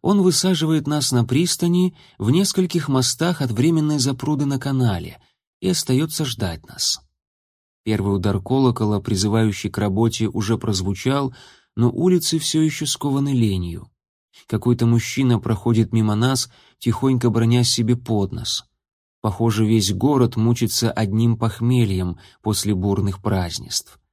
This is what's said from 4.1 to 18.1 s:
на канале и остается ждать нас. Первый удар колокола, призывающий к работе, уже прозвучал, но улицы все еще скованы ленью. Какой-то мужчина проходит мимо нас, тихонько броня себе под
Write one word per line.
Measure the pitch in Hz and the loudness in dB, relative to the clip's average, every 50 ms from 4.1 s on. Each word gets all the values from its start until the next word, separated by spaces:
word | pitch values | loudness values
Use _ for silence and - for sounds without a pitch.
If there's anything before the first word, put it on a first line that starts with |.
| 135 127 - 151 151 139 147 | -2 -4 -4 -4 -2 -2 -2
на | 139 139 131 | -2 -4 -4
канале | - 139 135 131 127 113 98 87 80 - - - _ _ _ _ _ _ _ _ | -4 -2 0 2 2 2 0 -2 -6 -10 -16 -18 _ _ _ _ _ _ _ _
и | - 185 | -2 -2
остается | - 160 - - 127 131 156 160 156 - 160 | -2 -2 0 0 0 0 0 -2 -4 -6 -6
ждать | 131 117 - 104 92 82 80 - - | -6 -4 -4 -6 -6 -6 -10 -14 -20
нас. | - - - - - - _ _ _ _ _ _ _ _ _ _ _ _ _ _ _ _ _ | -10 -6 -4 -4 -4 -6 _ _ _ _ _ _ _ _ _ _ _ _ _ _ _ _ _
Первый | 110 110 98 95 101 98 | -2 -2 0 0 0 0
удар | 98 90 107 98 101 | 0 0 0 -2 -2
колокола, | 92 - 127 135 135 123 117 - 110 107 104 101 | -2 0 0 2 4 2 2 2 0 -2 -2 -2
призывающий | - - 110 92 95 107 104 113 113 107 98 - - 104 | -2 -2 -2 -2 0 0 2 2 2 0 0 -2 -8 -6
к | - - | -4 -2
работе, | 110 101 95 104 117 117 117 - 113 104 | -2 0 0 2 0 0 0 -2 -4 -4
уже | - - 104 101 113 104 | -2 -4 -2 -2 -2 -2
прозвучал, | - - 104 92 92 95 98 92 - 127 135 143 139 131 123 - - - - _ _ _ _ | -2 -4 -2 -2 -2 -4 -4 -2 -2 -2 -2 0 -2 -4 -8 -10 -20 -20 -20 _ _ _ _
но | - 117 123 | 0 0 0
улицы | - - 165 185 185 175 165 - - 160 | 2 2 2 4 2 2 2 0 -4 -2
все | 156 - - 160 | -4 -2 0 2
еще | 156 156 151 - 156 147 | 0 0 0 -4 -6 -6
скованы | - - - 147 135 139 139 143 139 | -6 -4 -2 -2 0 0 0 0 2
ленью. | 123 113 107 95 92 90 85 85 - - - _ _ _ _ _ _ _ _ _ - - _ | 2 2 2 0 -2 -4 -6 -10 -12 -14 -18 _ _ _ _ _ _ _ _ _ -20 -10 _
Какой-то | - 107 - 123 123 120 117 117 | -6 -2 2 0 2 2 4 4
мужчина | 117 117 117 - - - 135 127 120 110 | 4 2 2 -2 -4 -2 2 2 2 0
проходит | - 117 113 104 - 120 117 110 113 - 110 | 0 -2 -4 -2 0 0 2 2 2 2 2
мимо | 113 110 107 104 | 0 2 2 0
нас, | 107 117 127 135 127 - - _ _ _ _ _ _ | 2 2 0 0 0 -4 -6 _ _ _ _ _ _
тихонько | - 120 117 - - 135 131 123 123 120 | -4 -4 -2 0 0 0 0 2 2 0
броня | 104 113 113 113 120 123 120 | 2 2 2 2 4 4 2
себе | 117 - - 117 110 123 | 2 0 0 0 0 0
под | 120 - - | -2 0 -2